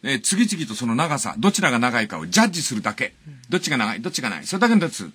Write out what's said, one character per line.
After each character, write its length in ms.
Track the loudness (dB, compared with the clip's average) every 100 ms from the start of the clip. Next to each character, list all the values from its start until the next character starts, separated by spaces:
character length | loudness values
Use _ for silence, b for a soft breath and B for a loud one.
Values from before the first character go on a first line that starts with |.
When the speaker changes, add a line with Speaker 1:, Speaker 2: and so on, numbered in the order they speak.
Speaker 1:
え 140 | -2 -2
ー、 40 |
次 260 | 0 2 2
々 200 | 0 -6
と 60 |
そ 120 | -4 -2
の 80 |
長 240 | 0 0 0
さ、 160 | -4 0
ど 120 | 2
ち 100 | 4
ら 80 | 2
が 80 | 2
長 240 | 2 2
い 60 | 0
か 100 | -4
を 80 | 0
ジ 140 | 4
ャ 60 | 4
ッ 40 |
ジ 120 | 2
す 120 | -4
る 80 | -2
だ 120 | -4
け。 200 | -4 -8 _ -20
Speaker 2:
う 40 |
ん。 80 | -20 -4
Speaker 1:
ど 100 | -2
っ 20 |
ち 100 | 0
が 60 | 0
長 180 | 0
い、 80 | -2
ど 80 | -6
っ 20 |
ち 100 | -4
が 60 | -4
な 120 | -6
い。 40 | -6
そ 100 | 0
れ 40 |
だ 80 | 4
け 60 |
の 60 | 4
テ 80 | 2
ス 120 | -6
ト、 60 | -12